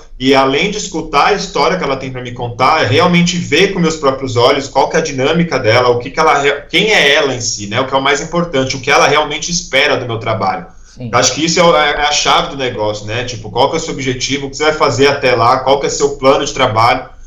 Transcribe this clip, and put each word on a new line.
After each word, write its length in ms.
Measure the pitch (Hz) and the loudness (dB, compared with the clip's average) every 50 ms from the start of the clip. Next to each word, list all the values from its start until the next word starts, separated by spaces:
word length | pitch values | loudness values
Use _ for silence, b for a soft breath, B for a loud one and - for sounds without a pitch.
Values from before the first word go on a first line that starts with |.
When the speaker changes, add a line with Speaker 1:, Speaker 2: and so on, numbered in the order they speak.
| B B B | B B B
Speaker 1:
e 160 | - 127 131 135 | -2 2 2 4
além 380 | 135 135 135 139 147 185 208 | 4 4 2 2 0 0 -2
de 80 | 202 - | -4 -4
escutar 520 | - - - 156 - - 143 143 160 196 | -6 -6 -8 -8 -6 -2 0 0 2 2
a 20 | 208 | 0
história 440 | 180 - - - 151 143 165 180 | -2 -4 -4 -2 0 0 0 0
que 60 | 170 151 | -2 -2
ela 140 | 139 135 | -4 -4
tem 160 | 127 139 131 127 | -4 -6 -8 -10
pra 100 | 123 123 | -10 -10
me 80 | 120 | -10
contar, 540 | 113 127 123 117 110 117 127 143 156 160 135 | -10 -8 -8 -8 -2 0 2 2 2 2 2
é 20 | |
realmente 500 | 110 123 160 175 180 175 175 175 - - | 2 2 4 4 4 4 4 4 2 0
ver 360 | - 120 113 135 165 196 202 - | -2 -2 0 2 4 4 2 2
com 80 | 180 | 2
meus 160 | 165 160 160 | 0 0 0
próprios 400 | - 147 135 135 - 135 123 110 | 0 0 0 0 0 -2 -2 0
olhos 320 | 120 120 135 147 139 131 - | 4 4 4 4 2 -2 -2
qual 200 | - 135 - - | -2 0 0 0
que 60 | - | 0
é 60 | 160 | 0
a 20 | 156 | -2
dinâmica 560 | 143 139 127 131 147 165 175 170 - 143 123 | -2 -2 -2 0 0 2 2 0 0 0 0
dela, 300 | 104 107 117 123 - - | 2 2 2 4 4 2
o 100 | 160 - | 2 0
que 120 | - 139 | -2 -6
que 100 | - 160 | -2 0
ela 180 | 160 156 139 143 | 2 2 2 2
re-, 220 | 139 143 - - - - | 2 0 0 -2 -4 -4
quem 220 | 151 175 208 220 208 | -2 0 2 2 2
é 220 | 175 147 143 143 | 2 4 4 4
ela 200 | 160 143 135 123 | 2 2 0 -2
em 60 | 120 | -4
si, 260 | 113 - - 104 104 | -4 -6 -6 -6 -8
né? 140 | 98 113 127 | -6 -4 -4
O 80 | 135 131 | -2 -2
que 60 | 139 | -2
é 20 | |
o 60 | 135 135 | 0 0
mais 180 | 139 143 - | 0 0 -2
importante, 560 | - 160 170 175 170 - - 135 131 - - | -4 -4 -4 -2 -2 -2 -2 -2 -2 -2 -4
o 40 | 135 | -4
que 120 | 120 135 143 | -2 0 2
ela 160 | 160 160 139 | 4 4 4
realmente 420 | 147 151 147 139 151 151 - 175 | 2 2 0 0 -4 -8 -6 -6
espera 460 | 175 - - - 131 135 147 147 131 | -6 -6 -4 -2 0 2 2 2 0
do 100 | 117 117 | -2 -2
meu 120 | 113 113 104 | -4 -6 -4
trabalho. 480 | - 113 110 104 98 92 90 85 - - - - - b b | -4 -4 -2 -2 -2 -2 -4 -4 -8 -14 -18 -20 -20 b b
Speaker 2:
Sim. 160 | 131 127 110 113 | -14 -6 -2 0
Speaker 1:
Eu 60 | 127 | 2
acho 160 | 135 123 - | 2 2 0
que 100 | 139 160 | -2 -2
isso 140 | 170 170 185 | 0 2 4
é 60 | 170 | 4
o, 120 | 170 156 | 4 4
é, 140 | 151 151 147 | 4 2 0
é 160 | 147 147 147 | 0 0 0
a 60 | 147 147 | 0 0
chave 380 | - - 139 147 170 - - | 0 0 2 2 2 0 -2
do 60 | 143 | -4
negócio, 500 | 139 131 123 110 107 107 107 104 101 101 | -4 -4 -4 -4 -2 -2 -4 -4 -4 -6
né? 180 | 101 110 123 123 | -8 -6 -6 -6
Tipo, 260 | 110 - - - 104 | -6 -8 -10 -10 -6
qual 180 | - 120 135 139 | -2 0 0 0
que 40 | 160 | 0
é 60 | 160 | -2
o 20 | - | -6
seu 100 | - - | -6 -8
objetivo, 540 | 135 131 131 123 - - - 135 139 139 | -6 -4 -4 -4 -4 -4 -4 -4 -4 -6
o 40 | 135 | -8
que 60 | - | -6
você 80 | - 151 | -4 -2
vai 100 | 156 156 | -2 0
fazer 340 | - 160 139 117 120 139 143 | 0 0 0 2 4 4 4
até 260 | 135 - 135 127 117 | 2 2 2 2 2
lá, 240 | 117 113 120 131 - | 4 4 2 2 2
qual 220 | - 131 139 143 | 2 2 0 2
que 60 | 151 | 0
é 40 | - | -2
seu 200 | - - 147 143 | -2 0 -2 -2
plano 340 | 139 - 135 135 143 151 143 | 0 2 2 2 4 2 0
de 80 | 135 - | -2 -2
trabalho. 560 | 127 131 117 107 110 113 123 131 - - - b b b | -2 -2 0 2 2 2 2 2 0 -4 -10 b b b